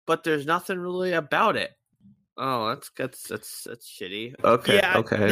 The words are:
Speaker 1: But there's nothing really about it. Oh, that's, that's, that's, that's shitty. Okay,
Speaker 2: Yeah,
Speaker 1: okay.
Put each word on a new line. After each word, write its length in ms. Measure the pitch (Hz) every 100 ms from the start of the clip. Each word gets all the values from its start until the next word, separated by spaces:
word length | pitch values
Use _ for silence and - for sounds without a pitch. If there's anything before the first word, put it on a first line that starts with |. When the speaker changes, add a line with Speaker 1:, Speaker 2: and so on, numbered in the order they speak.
| -
Speaker 1:
But 180 | 160
there's 220 | 165 151 139
nothing 320 | 170 - 185
really 340 | 180 180 185
about 440 | 170 147 156 214 131
it. 160 | 87 _ _ _ - _ _ -
Oh, 320 | 131 123 110
that's, 220 | 123 - -
that's, 260 | 131 -
that's, 400 | - - - -
that's 240 | - - -
shitty. 440 | - 95 101 117 -
Okay, 320 | 101 123 - 202
Speaker 2:
Yeah, 220 | 190 185
Speaker 1:
okay. 180 | 113 101 104